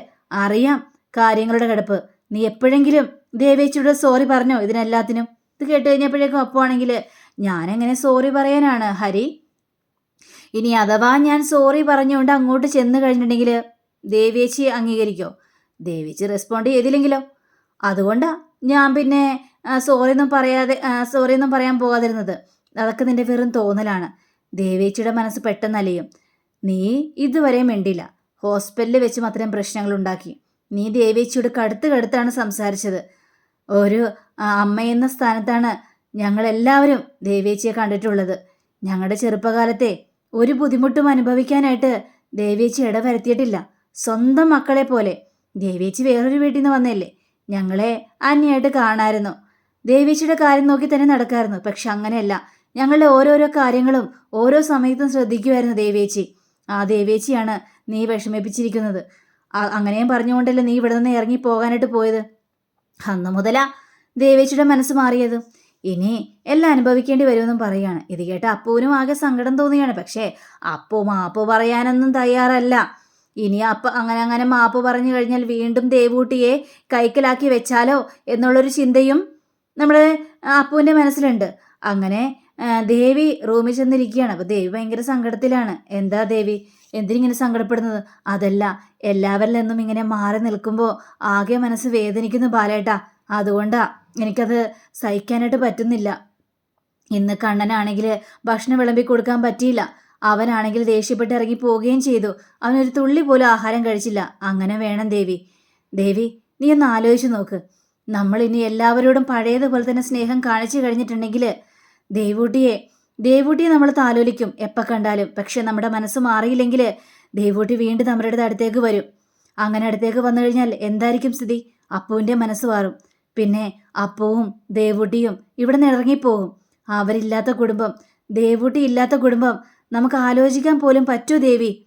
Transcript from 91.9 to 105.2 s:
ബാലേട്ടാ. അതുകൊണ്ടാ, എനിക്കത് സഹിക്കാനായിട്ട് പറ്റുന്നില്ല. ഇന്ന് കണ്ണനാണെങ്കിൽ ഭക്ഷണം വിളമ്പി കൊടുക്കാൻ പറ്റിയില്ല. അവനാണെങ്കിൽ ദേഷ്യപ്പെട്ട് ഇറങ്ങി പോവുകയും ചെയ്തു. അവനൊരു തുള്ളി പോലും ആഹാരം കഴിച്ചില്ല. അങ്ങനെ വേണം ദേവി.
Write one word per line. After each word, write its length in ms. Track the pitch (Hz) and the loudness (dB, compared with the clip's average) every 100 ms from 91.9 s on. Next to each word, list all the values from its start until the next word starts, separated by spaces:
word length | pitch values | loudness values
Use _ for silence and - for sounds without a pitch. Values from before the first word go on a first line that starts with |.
| 233 208 202 226 240 247 | -2 -2 -2 -2 -2 0
ബാലേട്ടാ. 460 | 226 208 214 202 202 - _ _ | 0 0 -2 -2 -4 -6 _ _
അതുകൊണ്ടാ, 520 | 208 202 202 208 240 208 - _ - | -4 0 -2 0 0 -2 -6 _ -8
എനിക്കത് 380 | 220 196 226 240 220 - _ - | -4 -2 -2 -2 -2 -8 _ -10
സഹിക്കാനായിട്ട് 640 | 214 202 202 233 240 254 | -6 -6 -4 -2 0 0
പറ്റുന്നില്ല. 520 | 240 196 226 240 202 190 _ _ _ _ _ _ _ _ _ | -2 -2 -2 -2 -2 -6 _ _ _ _ _ _ _ _ _
ഇന്ന് 220 | 208 202 | -2 -2
കണ്ണനാണെങ്കിൽ 720 | 202 220 202 208 220 208 202 226 214 - _ 233 | -2 -2 -2 -2 -2 -2 -2 -2 -4 -8 _ -4
ഭക്ഷണം 340 | 220 226 254 | -4 0 0
വിളമ്പി 240 | 240 233 | 2 0
കൊടുക്കാൻ 360 | 240 240 247 240 | 2 0 0 -2
പറ്റിയില്ല. 400 | 240 233 247 233 185 - _ _ | -2 0 0 0 -4 -10 _ _
അവനാണെങ്കിൽ 600 | 208 208 233 226 214 220 | 0 0 0 -2 -2 -2
ദേഷ്യപ്പെട്ട് 500 | 226 220 208 226 226 | 0 0 0 -4 -2
ഇറങ്ങി 220 | 240 226 240 | -2 -2 -2
പോവുകയും 440 | 247 226 233 262 | 0 0 0 0
ചെയ്തു. 280 | 269 233 202 190 _ _ | 2 0 -2 -8 _ _
അവനൊരു 340 | 233 262 254 269 | -2 0 0 0
തുള്ളി 260 | 269 294 | 2 2
പോലും 260 | 285 262 254 | 4 4 4
ആഹാരം 340 | 220 220 233 | 2 0 -2
കഴിച്ചില്ല. 380 | 233 208 214 202 180 - | -2 -4 -4 -6 -6 -8
അങ്ങനെ 340 | 196 190 190 214 | -6 -2 -2 -4
വേണം 300 | 214 208 220 | -4 -4 -2
ദേവി. 280 | 202 | -2